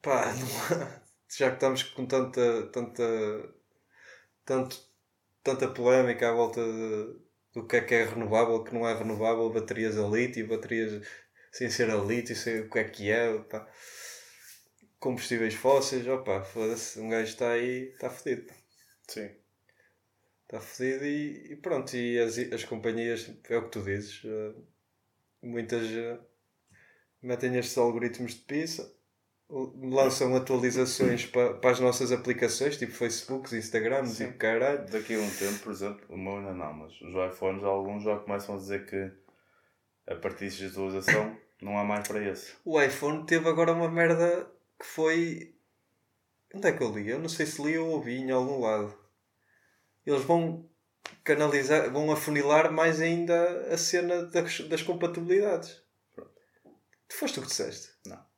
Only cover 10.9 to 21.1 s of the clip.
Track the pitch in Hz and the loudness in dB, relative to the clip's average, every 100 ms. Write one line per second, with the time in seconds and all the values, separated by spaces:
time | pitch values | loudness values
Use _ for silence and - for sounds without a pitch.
10.9 | 104 - - _ _ _ - 120 - 117 | -6 -12 -20 _ _ _ -6 -4 0 2
11.9 | 107 101 120 117 110 117 113 107 120 107 | 2 2 -2 -2 -6 -4 -4 -2 -2 -2
12.9 | - 101 113 117 107 104 110 - - - | -4 0 2 2 0 -6 -12 -12 -20 -20
13.9 | - - - - - - - _ _ _ | -18 -16 -18 -20 -20 -20 -20 _ _ _
14.9 | _ 131 120 - 120 113 104 131 139 131 | _ -4 -4 -2 0 0 2 4 4 4
15.9 | 127 120 131 110 98 - 113 110 117 - | -2 -2 -2 -2 -4 -4 -4 -4 -4 -8
16.9 | 110 113 113 110 - 120 117 123 127 131 | -8 -2 -2 -2 -2 0 0 0 -4 -8
17.9 | - 127 - 147 117 - - _ _ _ | -8 -8 -6 -4 -4 -6 -20 _ _ _
18.9 | _ - 113 101 98 _ _ _ _ _ | _ -14 -12 -12 -16 _ _ _ _ _
19.9 | _ _ _ _ _ _ 110 - - 127 | _ _ _ _ _ _ -14 -12 -4 -2
20.9 | 135 143 | -2 -2